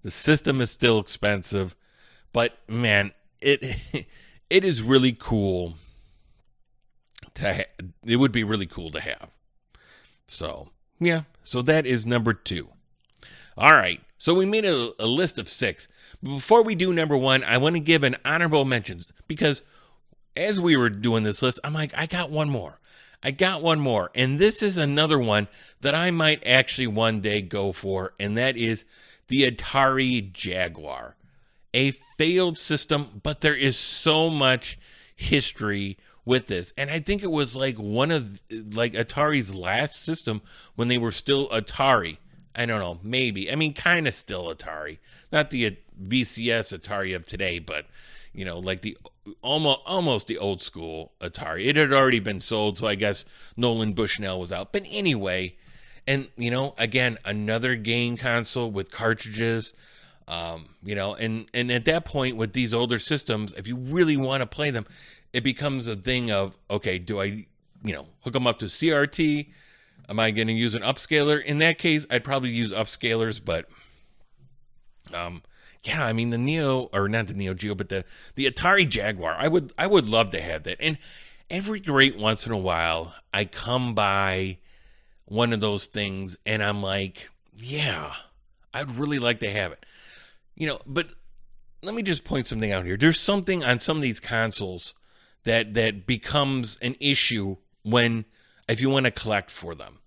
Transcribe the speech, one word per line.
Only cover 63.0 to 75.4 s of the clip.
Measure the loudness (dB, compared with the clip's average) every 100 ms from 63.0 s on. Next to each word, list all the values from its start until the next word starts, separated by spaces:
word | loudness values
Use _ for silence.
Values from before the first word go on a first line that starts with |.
| -2 -4 -2 -4 -4 -10
if | -10
you | -10
really | -4 2 2 2
wanna | 0 -2 -4
play | -4 -4
them, | -4 -8 -18 -20 -20 _
it | -2
becomes | -2 -2 -2 -4 -6
a | -6
thing | -2 -2 0
of, | 0 -2 -8 _
okay, | -4 -2 -4
do | -4 -4
I, | -4 -6 -14 _ _ _
you | -8
know, | -8 -10 _
hook | -4 0
'em | 0
up | 0
to | -8
C | -2 0
R | 2 0
T? | 0 0 0 -6 _ _ _ _ _ -8
Am | 0
I | 0
gonna | 0 0
use | 0 0
an | 0
upscaler? | -4 -4 0 2 4 2
In | 0 2
that | 2 2
case, | 2 0 0
I'd | -2
probably | 0 -2 -2
use | -2 -2
upscalers, | -2 -4 -4 -2 0 0 -4
but, | -4 -4 -6 -20 -20 -20 -20 _ -20 _ -20 -20 -20 -20 -20 -20 -12
um, | -8 -8 -10